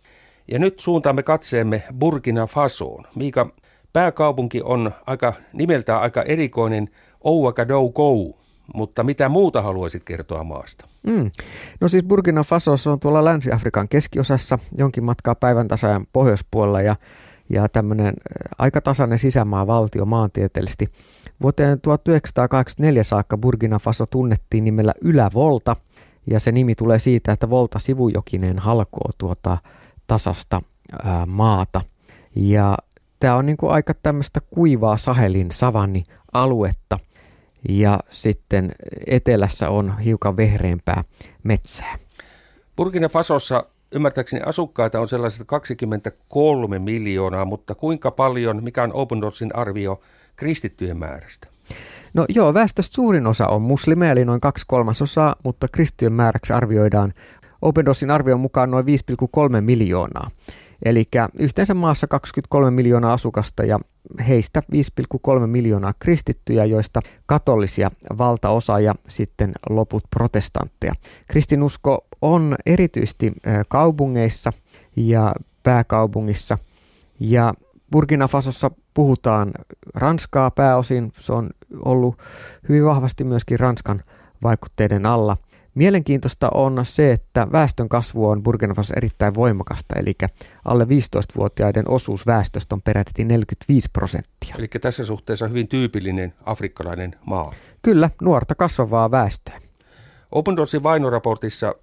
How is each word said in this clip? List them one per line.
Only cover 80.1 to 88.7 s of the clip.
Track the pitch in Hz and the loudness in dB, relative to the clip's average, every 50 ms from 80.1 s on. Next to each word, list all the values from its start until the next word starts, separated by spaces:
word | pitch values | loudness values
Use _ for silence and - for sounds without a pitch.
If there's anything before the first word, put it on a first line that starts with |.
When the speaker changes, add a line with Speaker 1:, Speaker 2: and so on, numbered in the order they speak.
| 165 165 - - - 143 131 123 | 0 0 -4 -2 0 0 0 2
Speaker 2:
pääosin. | - - 139 135 127 123 123 - 131 123 117 113 - - | 2 2 4 4 4 2 2 0 -2 -2 -4 -6 -10 -10
Se | - - | -6 -4
on | 117 117 113 - - _ - - - - - | -4 -4 -4 -6 -10 _ -20 -20 -14 -6 -2
ollut | 131 127 127 123 123 117 - - - - - - - - - - - | 0 2 2 2 0 -2 -4 -12 -20 -20 -20 -20 -20 -20 -10 -2 0
hyvin | 147 147 147 | 2 4 4
vahvasti | 151 147 139 127 127 - - 135 | 4 2 2 0 -2 -4 -4 -4
myöskin | 127 123 113 - - 123 117 | -2 -2 -2 -2 -2 0 0
Ranskan | 127 127 117 - - - 101 95 - _ _ _ _ _ _ _ | 2 0 0 -2 -4 -4 -4 -4 -6 _ _ _ _ _ _ _
vaikutteiden | - 117 110 - - - - - 107 101 101 101 98 | -2 -2 -2 -2 -4 -6 -4 -2 0 0 0 0 0
alla. | 110 120 117 107 104 101 - - _ _ _ _ _ - | 2 2 2 2 0 -2 -4 -6 _ _ _ _ _ -2
Mielenkiintoista | 135 156 196 202 185 147 - 139 135 - 127 - - 143 123 - | 2 2 4 4 2 0 0 -2 -2 -2 -4 -4 -2 -2 0 0
on | - 135 135 131 127 | 0 0 0 0 -2
se, | 123 - - - 151 139 | -4 -2 0 2 4 4
että | 117 117 - - - 123 110 101 | 4 2 -2 -2 -2 -2 0 0
väestön | - 160 151 135 - - 117 110 | 2 2 2 2 0 -4 -4 -2
kasvu | - 120 113 - - 120 110 104 | -2 -2 -2 -4 -2 0 2 2
on | 107 104 | 2 2
Burkina | 104 120 113 107 113 101 | 0 0 0 0 0 -2